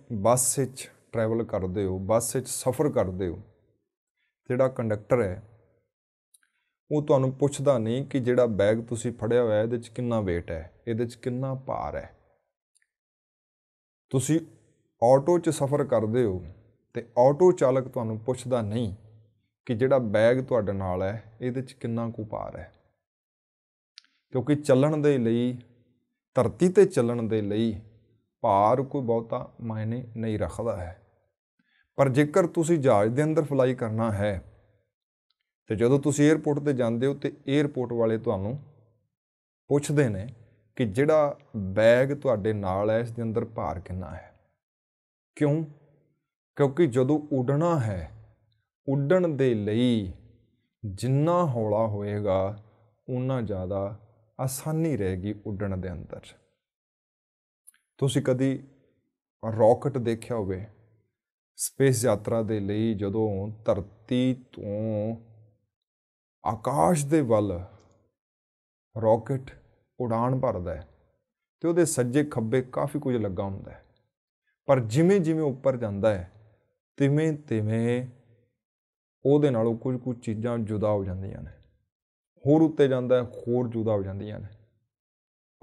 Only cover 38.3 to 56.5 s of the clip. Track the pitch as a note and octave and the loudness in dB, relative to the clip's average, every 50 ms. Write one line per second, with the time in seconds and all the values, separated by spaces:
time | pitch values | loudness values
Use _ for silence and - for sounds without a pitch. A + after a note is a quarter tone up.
38.3 | G#2+ F#2+ F#2+ G#2+ C3+ D3 - - _ _ _ _ _ _ _ _ _ _ _ _ | -2 -2 -4 -6 -6 -8 -12 -18 _ _ _ _ _ _ _ _ _ _ _ _
39.3 | _ _ _ _ _ _ _ - C3+ D3 C#3+ - D3 D3+ C#3 A#2 G#2 F#2 G2+ B2+ | _ _ _ _ _ _ _ -2 -2 0 0 2 2 2 2 2 0 -4 -8 -10
40.3 | - - - _ _ _ _ _ _ - B2+ G#2 F#2+ B2 C#3+ D3+ D#3 D#3 D3 C#3+ | -14 -18 -20 _ _ _ _ _ _ -4 -4 -2 0 0 2 4 4 4 4 2
41.3 | - - _ _ - A2 F#2+ F#2+ F#2+ G2+ A2 A2+ A#2+ B2 C3+ C#3 C#3+ C#3+ - C3+ | -2 -8 _ _ -8 -6 -6 -2 0 4 6 6 6 6 4 0 -2 -2 0 0
42.3 | A#2 G#2 F#2+ A2 G#2+ G2+ G2 F#2 F#2 G2 G#2 G#2+ A2 A#2 A#2+ A#2 A2+ A#2+ A#2 A2+ | 0 0 0 -2 -2 -2 -2 -2 -2 0 0 0 0 0 -2 -4 -8 -6 -6 -4
43.3 | G#2 A#2 A2 A2+ - A#2 G2+ D2+ D#2+ F2+ F2+ - F#2 F#2 F2 D2 - E2+ - - | -2 -4 -4 -4 -8 -6 -6 -6 -6 -8 -10 -10 -10 -10 -8 -10 -14 -16 -18 -20
44.3 | _ _ _ _ _ _ _ _ _ _ _ _ _ _ _ _ _ _ _ _ | _ _ _ _ _ _ _ _ _ _ _ _ _ _ _ _ _ _ _ _
45.3 | _ - D3 C#3+ D3 E3 D#3+ - - _ _ _ _ _ _ _ _ _ _ _ | _ 0 0 0 2 0 -2 -6 -12 _ _ _ _ _ _ _ _ _ _ _
46.3 | _ _ _ _ _ - C#3+ C3+ C3 D#3+ F3 C#3+ A2+ C3 B2+ C3 D3+ D3+ D3+ - | _ _ _ _ _ 0 0 2 4 2 2 2 4 2 2 2 2 0 0 -2
47.3 | D3 C3 B2 C3+ C#3 D3 E3 F3 E3+ D3+ A2+ G#2+ G2 F2 D#2+ - - - - _ | -2 -2 0 0 0 2 2 2 2 0 0 -2 -4 -6 -8 -10 -14 -20 -20 _
48.3 | _ _ _ _ _ _ _ _ _ _ _ C#3 C#3 C#3+ C#3 C#3+ F3+ F#3 F3+ E3 | _ _ _ _ _ _ _ _ _ _ _ -4 -2 -2 2 2 2 2 2 0
49.3 | D3 B2+ C3+ B2+ A#2 G#2+ G2+ G#2 G#2 A#2 B2 B2 A#2 A2 G2 F2 D#2 - - - | 0 2 2 2 2 0 0 0 0 2 2 2 2 0 -2 -4 -10 -14 -20 -20
50.3 | _ _ _ _ _ _ _ _ _ _ - G#2 F#2 G2 A#2+ B2+ C3+ C#3+ D3+ E3 | _ _ _ _ _ _ _ _ _ _ -12 -10 -8 -4 -2 0 2 2 2 2
51.3 | F3 F3+ F3+ D3 A#2+ A#2 A2 G#2+ G#2 G#2+ A2+ A2 G#2 G2+ G#2 G2+ G#2 G#2 G#2 G2+ | 2 2 2 0 0 -2 0 0 0 0 0 0 -2 -4 -4 -4 -4 -2 0 0
52.3 | F#2+ F#2+ F#2+ G2 G#2+ - - _ _ _ _ _ _ _ _ - B2+ B2 B2+ C3 | 2 2 0 -2 -4 -8 -16 _ _ _ _ _ _ _ _ -8 -6 -4 -2 -2
53.3 | C3 B2 A2+ G#2 G2+ F#2 F#2 F2+ G2 G2 G2 G2+ G#2+ - - _ _ _ _ _ | -2 -2 -4 -4 -6 -6 -4 -4 -4 -4 -4 -4 -8 -12 -18 _ _ _ _ _
54.3 | _ - B2+ C3+ - - - D#3 D#3 D#3+ E3 E3 C#3 G#2 G2+ F#2 F#2+ F2+ F#2 G#2 | _ -6 -6 -6 -6 -6 -6 -4 -2 -2 0 0 0 -2 -2 -2 -2 -4 -4 -6
55.3 | G#2 G#2 - A2+ G2+ F#2 G#2 G2 G2 F2+ F#2 F2+ E2+ - - - - - - - | -6 -6 -8 -8 -6 -6 -4 -4 -4 -6 -6 -8 -10 -12 -12 -14 -16 -16 -16 -20
56.3 | - _ _ _ | -20 _ _ _